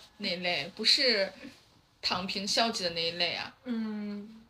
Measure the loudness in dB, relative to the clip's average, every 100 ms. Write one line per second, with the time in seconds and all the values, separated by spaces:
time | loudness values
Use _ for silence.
0 | -16 -6 -4 -2 0 0 -2 0 4 6
1 | 6 4 2 -4 -16 -18 -20 _ _ _
2 | -2 -2 -2 -4 0 2 2 2 -2 -2
3 | -2 0 0 -2 -6 -10 -6 -4 -4 -4
4 | -6 -8 -12 -18